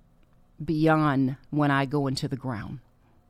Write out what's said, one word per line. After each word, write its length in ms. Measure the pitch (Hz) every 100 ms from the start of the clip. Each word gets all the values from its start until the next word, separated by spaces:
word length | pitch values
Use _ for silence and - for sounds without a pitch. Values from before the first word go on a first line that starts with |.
| _ _ _ _ _ -
beyond 760 | 156 156 156 156 151 135 135 135 -
when 180 | 147 147
I 160 | 139 139
go 220 | 147 139
into 200 | 131 143
the 80 | 135
ground. 440 | 127 110 90 135 - _ _ _ _